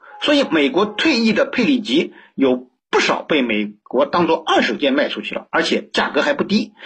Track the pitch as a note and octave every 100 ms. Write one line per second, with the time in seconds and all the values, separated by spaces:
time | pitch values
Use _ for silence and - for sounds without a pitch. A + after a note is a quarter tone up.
0 | - - - C#4+ C4 D#3+ C#3+ D#3 G#3 -
1 | D#4+ B3 A3+ E3+ C#3 - G3 B2+ G#2 C#3
2 | G#3+ - - - C3+ B2+ - _ _ -
3 | - - - D#3 A#2+ G#2+ G#2 - _ A#2+
4 | C#3+ F3 D#3+ D#3+ - F#4+ A#3 A2 C#3+ C3+
5 | A#2+ - G#2 - - D#3 E3 G#2 - -
6 | D#3+ C#3+ C3+ - - G#3 - -